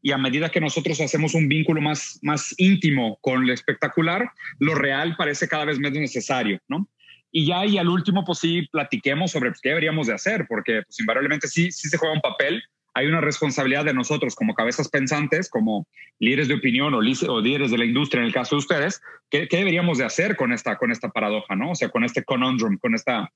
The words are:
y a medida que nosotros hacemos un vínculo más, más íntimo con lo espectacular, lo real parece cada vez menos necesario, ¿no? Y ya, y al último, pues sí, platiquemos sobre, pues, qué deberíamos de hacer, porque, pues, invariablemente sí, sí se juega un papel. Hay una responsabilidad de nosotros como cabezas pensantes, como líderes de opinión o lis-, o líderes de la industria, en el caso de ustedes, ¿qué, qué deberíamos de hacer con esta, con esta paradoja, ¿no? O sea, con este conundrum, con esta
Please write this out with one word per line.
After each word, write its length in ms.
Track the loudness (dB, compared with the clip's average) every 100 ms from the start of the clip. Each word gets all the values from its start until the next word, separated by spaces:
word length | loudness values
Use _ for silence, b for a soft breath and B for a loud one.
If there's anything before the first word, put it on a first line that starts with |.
y 100 | 0
a 40 | 0
medida 320 | 0 0 0
que 100 | 0
nosotros 400 | 0 -2 -2 -2
hacemos 360 | -2 0 2 2
un 120 | 4
vínculo 320 | 2 2 2
más, 380 | 0 -2 -8 -8
más 320 | -4 -2 -4 2
íntimo 640 | 4 6 4 2 0 -2
con 240 | 0 2 2
lo 80 |
espectacular, 760 | 0 -2 -2 0 0 0 0 -4 -6 B B
lo 160 | 0
real 420 | 2 0 0 -2 -2
parece 320 | -2 -2 -2
cada 160 | -2 -2
vez 120 | -2
menos 220 | -2 -2
necesario, 580 | -2 -4 -2 0 0 -2 _
¿no? 220 | -4 -4 _ B B _
Y 140 | 0 2
ya, 220 | 2 2
y 100 | 2
al 100 | 2
último, 380 | 2 2 0 0
pues 140 | -2
sí, 280 | 0 0 -2
platiquemos 580 | -4 -2 -2 -2 0 0
sobre, 220 | 0 -2
pues, 100 | -2
qué 80 | -2
deberíamos 380 | 0 0 0 -2
de 80 | -2
hacer, 320 | -2 -2 -2
porque, 320 | -4 -2 -2
pues, 180 | -4 -6
invariablemente 480 | -2 0 0 -2 -2
sí, 240 | 0 0
sí 160 | -2 -4
se 100 | -2
juega 160 | 0 0
un 40 |
papel. 440 | -2 -2 -2 -2 -8 _ _ -2
Hay 100 | 0
una 160 | 2
responsabilidad 640 | 0 0 -2 0 0 2 0
de 80 |
nosotros 400 | 0 0 -2 -2
como 220 | 0 -2 0
cabezas 340 | -2 0 -2
pensantes, 640 | 0 0 0 0 0 -2
como 340 | 0 0 0 -6 B B _
líderes 300 | 0 2 2
de 80 | 2
opinión 400 | 2 2 2 2
o 40 |
lis-, 220 | 2 2 0
o 100 | 0
líderes 300 | 0 0 0
de 80 | 2
la 80 | 2
industria, 360 | 2 0 0
en 40 | 0
el 80 |
caso 220 | -2 0 -2
de 40 |
ustedes, 400 | 0 0 0 -4 B B _
¿qué, 180 | -2 0
qué 100 | 0
deberíamos 420 | 2 2 2 2
de 60 | 0
hacer 300 | 0 0 2
con 160 | 0
esta, 280 | 0 -2 -2
con 120 | -2
esta 180 | -2 -4
paradoja, 460 | -2 0 -2 -2 -4
¿no? 140 | -2
O 40 | -2
sea, 140 | -2
con 140 | 0
este 200 | 0 -2
conundrum, 560 | -2 0 2 0 0 0
con 160 | 0 -2
esta 360 | 0 -2 -4